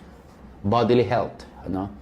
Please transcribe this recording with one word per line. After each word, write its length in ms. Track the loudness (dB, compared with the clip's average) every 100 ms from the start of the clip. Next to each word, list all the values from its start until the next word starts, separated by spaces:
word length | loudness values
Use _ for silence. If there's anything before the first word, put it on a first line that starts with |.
| -20 -20 -20 -20 -20 -8
bodily 440 | 0 2 4 4 4
health, 400 | 0 -2 -8 -18 -14 -8
ano? 240 | -6 -6 -10